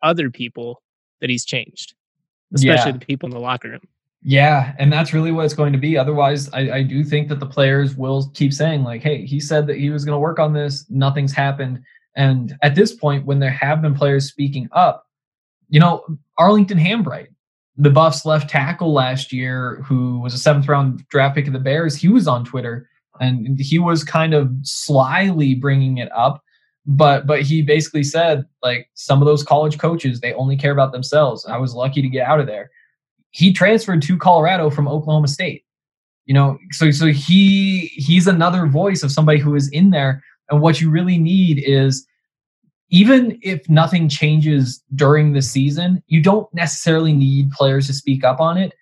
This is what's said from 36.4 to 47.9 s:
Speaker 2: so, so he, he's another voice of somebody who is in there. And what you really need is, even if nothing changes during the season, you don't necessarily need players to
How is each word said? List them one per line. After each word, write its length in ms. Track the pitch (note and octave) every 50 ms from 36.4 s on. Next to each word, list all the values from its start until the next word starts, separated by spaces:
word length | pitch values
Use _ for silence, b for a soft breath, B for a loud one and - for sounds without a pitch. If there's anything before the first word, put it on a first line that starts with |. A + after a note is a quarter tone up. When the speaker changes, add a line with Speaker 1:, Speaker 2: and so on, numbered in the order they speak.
| C#3 C#3 C#3 - - -
Speaker 2:
so, 220 | - - D#3+ D3+
so 140 | C#3 D3+ E3
he, 800 | D#3 C#3+ C#3+ - D#3+ F3+ G3 G3 G3 G3 G3 G3 G3 F#3+ F#3 D#3+ - -
he's 340 | D#3+ C3+ - E3+ F#3 E3+ G3
another 380 | F3+ E3 E3 F3 F3 F3+ E3
voice 360 | D3 C3+ D#3 F#3+ G3+ F#3+ -
of 80 | D3+ C3+
somebody 300 | - E3 D#3 D#3 D3+ C#3+
who 160 | C#3+ D3 D3
is 120 | C#3+ C#3 C#3
in 200 | - D#3+ F#3+ G3
there. 320 | F3 D3 C3+ C3 C3 - B B B B B -
And 100 | D3 D3
what 200 | D3+ E3 D#3+ D#3+
you 80 | E3 D#3+
really 300 | D3+ F3 F3+ F3+ F3+ E3+
need 400 | D#3+ E3 F#3+ F#3+ F#3 E3+ D3+ C#3
is, 480 | C3+ C#3 C#3 C3+ C3+ C3+ C3 - - _ _ _ _ _ _ _ _ _ _ _ _ _ _ _ _ _
even 480 | F3 F3+ G#3 A#3+ C4+ C4 B3 A3+ - -
if 260 | - F#3+ F#3 C#3+ - E3
nothing 400 | D3+ D#3 E3 E3 F#3 E3+ D#3+ C#3+
changes 720 | C#3+ - D3+ D3+ D3+ D#3 D3+ D#3 D3+ C#3 C3 B2 - - _ - C3+
during 380 | C#3 D3 C#3 D3+ D3+ D3+ D3
the 100 | C#3+ C#3
season, 580 | C3 G#2+ - C3+ C3+ C#3+ D3 E3 F3 F3+ F#3 F3+ -
you 160 | - D#3+ E3
don't 300 | D3+ F#3+ G3+ G#3+ G#3 - -
necessarily 580 | E3+ E3+ D#3 - - - E3 D#3+ D#3+ D#3+ D#3+
need 380 | D3+ C#3 C3+ C3+ C3+ C#3 C#3 C#3
players 380 | C#3 - C#3 C3+ C3+ C#3 C#3
to 40 | C3+